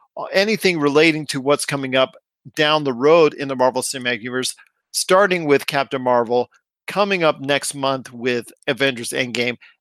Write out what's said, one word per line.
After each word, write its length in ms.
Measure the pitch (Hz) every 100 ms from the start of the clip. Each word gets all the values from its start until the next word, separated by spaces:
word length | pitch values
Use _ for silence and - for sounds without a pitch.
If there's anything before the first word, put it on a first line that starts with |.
| _ -
uh, 100 | -
anything 520 | 160 208 214 190 170
relating 480 | 143 143 165 156 147
to 140 | 147
what's 260 | 131 143 -
coming 300 | 143 131 131
up 180 | 131 - _ _ -
down 300 | - 151 156
the 100 | 143
road 400 | 117 143 170 151
in 140 | - 139
the 80 | 131
Marvel 260 | 127 123
Cinematic 400 | - 135 123 117
Universe, 320 | 123 127 123 - _ _ _
starting 520 | - - 185 202 180
with 220 | 151 139 -
Captain 340 | 143 127 139
Marvel, 500 | 127 120 117 123 120 _ _ _ -
coming 360 | 185 202 190
up 200 | 156 143
next 320 | 139 139 -
month 360 | 143 135 135 117
with 400 | 120 123 120 113 _ -
Avengers 440 | 120 135 120 113
Endgame, 480 | 131 127 117 120 117 - _